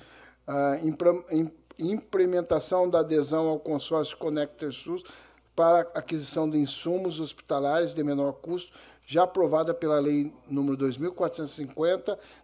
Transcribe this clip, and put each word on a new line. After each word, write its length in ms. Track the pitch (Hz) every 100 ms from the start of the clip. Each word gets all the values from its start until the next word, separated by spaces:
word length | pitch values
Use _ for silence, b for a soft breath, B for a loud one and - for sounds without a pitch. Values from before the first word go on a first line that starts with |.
| B B B B -
Ah, 320 | 139 139 143
impra-, 420 | 160 151 175 175 -
im-, 200 | 160 160 - _ -
implementação 1120 | 160 214 - 190 185 180 170 165 - 185 180
da 100 | 170
adesão 480 | 160 156 135 156 160
ao 100 | 151
consórcio 600 | 160 151 - 160 143 -
Connector 560 | 165 151 147 - 151
sus 280 | 127 160 180 B B B B _ -
para 260 | 165 170 165
aquisição 560 | - - 160 139 170 156
de 80 | 151
insumos 640 | 139 - 165 180 185 156
hospitalares 720 | 156 - - 143 143 156 165
de 100 | 151
menor 300 | 147 143 143
custo, 400 | 135 165 180 - B B B -
já 180 | 147
aprovada 500 | 180 190 165 151 165
pela 260 | 170 160 151
lei 340 | 143 147 143 156 -
número 300 | 139 139 135
dois 200 | 135 123
mil 140 | 165
quatrocentos 400 | 180 165 - 147
e 40 | -
cinquenta, 640 | 135 - 165 185 185 196 B B